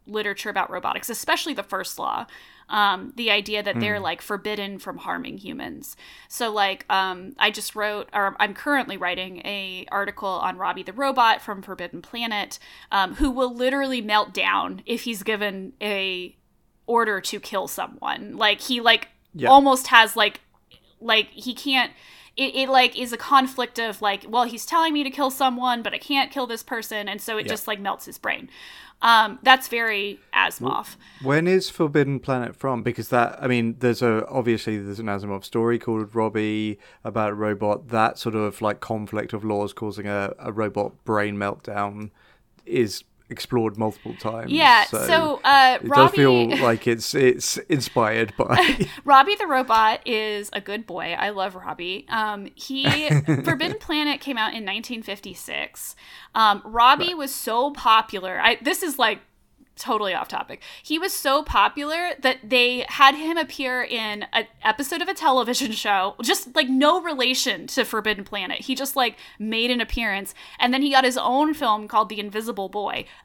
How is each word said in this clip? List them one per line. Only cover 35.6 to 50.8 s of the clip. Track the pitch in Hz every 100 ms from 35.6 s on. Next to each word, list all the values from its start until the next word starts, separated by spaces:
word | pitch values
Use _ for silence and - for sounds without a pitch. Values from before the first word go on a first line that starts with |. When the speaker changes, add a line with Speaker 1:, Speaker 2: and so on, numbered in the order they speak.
| 117 117
Speaker 2:
called | - 110 104 113
Robbie | 110 107 107 107 107 101 - _
about | 113 110 107
a | 104
robot. | 107 101 107 101 110
That | 113 110 -
sort | 117 107
of, | 107 -
like, | 107 101
conflict | - 110 104 107 113
of | 107
laws | 107 104 101
causing | - 107 104 101
a, | 101 98 -
a | 117
robot | 107 104 104 104 -
brain | - 107 104 101
meltdown | 101 104 - 101 101 104 107 - _ _ _ _ -
is | 139 107 - - _ -
explored | - - 123 110 104
multiple | 107 - 110 -
times. | 110 113 117
Speaker 1:
Yeah, | 311 285 226
Speaker 2:
So | - - -
Speaker 1:
so, | 330 311 269
uh, | - 277 262 254
Speaker 2:
it | -
does | 285 247
feel | 392 139 123 117
Speaker 1:
Robbie | 262
Speaker 2:
like | 123 113 123
it's, | 117 - 139
it's | 127 131 - -
inspired | - 147 - 127 107 113 110 -
by | - 123 349 277 185 -
Speaker 1:
<laughs> |
Robbie | - 269 277
the | 415 370
Robot | 262 254 220 220 - 247
is | 214 214 208 202
a | 202
good | 196 214